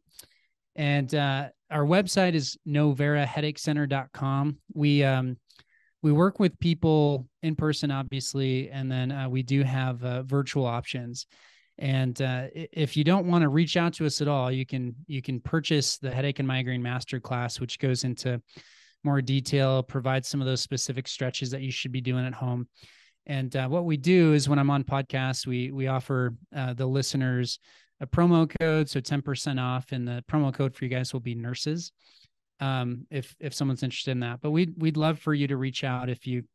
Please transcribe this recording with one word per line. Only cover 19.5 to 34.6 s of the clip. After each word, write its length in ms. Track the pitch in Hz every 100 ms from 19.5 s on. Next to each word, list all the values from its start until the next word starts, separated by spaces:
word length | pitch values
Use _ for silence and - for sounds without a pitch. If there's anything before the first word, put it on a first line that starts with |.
| 139 135 131
provides 440 | 127 135 127 131 127
some 140 | 143
of 60 | 131
those 140 | 127
specific 460 | - 131 - 127 -
stretches 440 | - 127 - 127
that 100 | 135
you 100 | 135
should 200 | 123 131
be 100 | 127
doing 240 | 123 127 127
at 80 |
home. 340 | 123 127 123 123 _ - - _ _ -
And, 280 | 139 127 135
uh, 120 | 131
what 180 | 170 170
we 100 | 151
do 360 | 156 185 160
is 160 | 151 135
when 100 | 143
I'm 120 | 139
on 120 | 143
podcasts, 640 | 131 139 135 135 131 131 131
we, 260 | 123 127
we 160 | 135 131
offer, 480 | 131 - 131 123 117 - 147
uh, 180 | 127
the 120 | 120 131
listeners 760 | 139 131 135 127 123 123 - _ _ _ -
a 80 | 135
promo 440 | - 175 165 160 -
code, 300 | 165 156 147
so 100 | 139
ten 220 | - 143
percent 380 | 139 131 147 131
off, 320 | 127 127 -
and 160 | 131 120
the 160 | 123 -
promo 240 | 151 139
code 240 | - 135 -
for 100 | 127
you 40 |
guys 240 | 127 127
will 60 | 131
be 160 | 120 117
nurses, 560 | 117 127 151 165 165 _ _ _ _ _ _ -
um, 460 | 135 131 123 123 -
if, 240 | 143 - -
if 140 | 143
someone's 300 | - 139 127
interested 260 | 123 - -
in 120 | 127
that. 200 | 120 120
But 80 | 151
we'd, 240 | 160